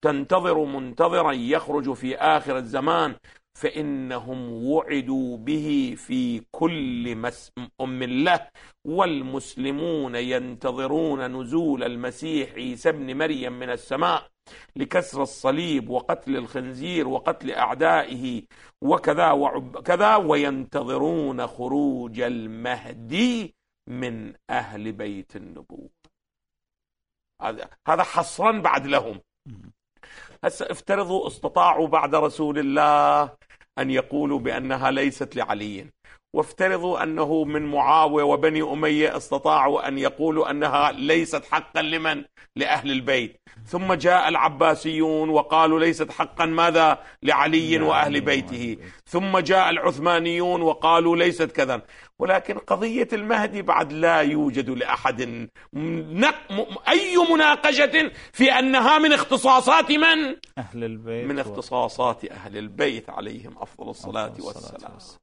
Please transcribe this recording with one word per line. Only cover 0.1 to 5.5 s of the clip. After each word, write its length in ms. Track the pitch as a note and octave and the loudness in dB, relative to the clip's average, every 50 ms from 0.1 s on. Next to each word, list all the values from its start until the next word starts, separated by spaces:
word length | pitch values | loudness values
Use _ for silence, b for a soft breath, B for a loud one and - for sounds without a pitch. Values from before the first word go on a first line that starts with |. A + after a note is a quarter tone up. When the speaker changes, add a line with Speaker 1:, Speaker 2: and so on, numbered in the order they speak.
| D3 C#3 C#3 C#3 F3+ F#3 F3+ F3+ E3 D#3 D3+ | 0 0 -2 0 0 0 2 2 0 0 0
Speaker 1:
منتظرا 680 | C#3+ C#3 C3+ C3 B2+ A#2+ A#2+ E3 E3+ E3+ F3+ E3 D#3 C#3 | -2 -4 -8 -8 -10 -2 0 0 2 2 2 2 2 0
يخرج 600 | C3 A#2+ A#2+ C#3+ D#3+ - - D3 D3 C3+ C3+ C3 | 0 0 0 0 -2 -2 -2 -4 -4 -2 -4 -6
في 240 | A#2 B2+ B2+ C3 | -4 -6 -6 -4
آخر 400 | - - D#3 D#3 D3+ D3+ D3 C3+ | 0 2 4 4 2 2 -2 -4
الزمان 580 | C3 B2+ A2+ A2+ C#3 B2+ C#3+ D#3+ E3+ D#3+ D3 B2 - b b b b b _ _ - | -4 -4 -4 -6 -4 0 0 2 2 0 -2 -4 -10 b b b b b _ _ -6
فإنهم 1080 | - D3+ - D#3 D3+ D3 C#3+ C3+ C3 B2+ B2+ B2 A2+ B2 B2+ B2+ B2+ A#2+ A#2 A2+ A#2 | -6 -6 -4 -4 -6 -6 -6 -6 -6 -6 -8 -8 -8 -8 -10 -10 -10 -10 -10 -6 -4
وعدوا 720 | B2+ D3 D#3+ - - D3+ C#3+ B2+ A#2+ C3+ C3+ C3 B2 B2 | 0 0 0 0 0 -4 -4 -2 -2 -2 -2 -2 -4 -6
به 580 | A#2 A2 B2+ | -8 -6 -4